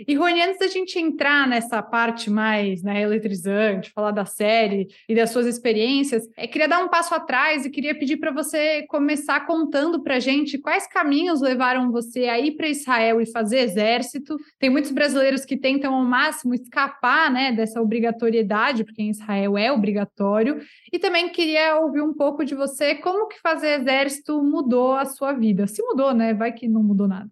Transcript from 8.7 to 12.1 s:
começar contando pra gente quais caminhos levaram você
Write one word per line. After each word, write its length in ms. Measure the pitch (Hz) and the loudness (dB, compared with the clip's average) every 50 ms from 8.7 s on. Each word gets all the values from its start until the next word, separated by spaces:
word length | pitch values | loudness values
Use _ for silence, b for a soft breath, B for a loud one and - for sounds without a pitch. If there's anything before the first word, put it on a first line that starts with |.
| 311 302 294 - | 0 -2 -4 -4
começar 580 | - 294 285 294 302 285 294 - 277 294 294 | -2 0 0 2 0 0 -2 -2 -2 -2 0
contando 560 | - 330 320 320 294 - 277 285 339 339 294 | 0 -2 0 0 0 0 0 0 2 0 -2
pra 160 | - - 269 254 | 0 0 0 0
gente 400 | 220 254 269 285 302 294 - 269 | 2 2 2 2 0 -2 -4 -6
quais 280 | - 302 320 392 392 | -4 -2 -2 -2 -2
caminhos 540 | - - 381 339 294 285 294 339 359 330 277 | -2 -2 0 2 2 2 2 2 2 0 2
levaram 500 | 269 269 254 240 262 247 254 254 254 247 | 2 2 2 2 2 2 2 2 0 0
você 380 | 226 240 233 233 | 0 -2 -4 -4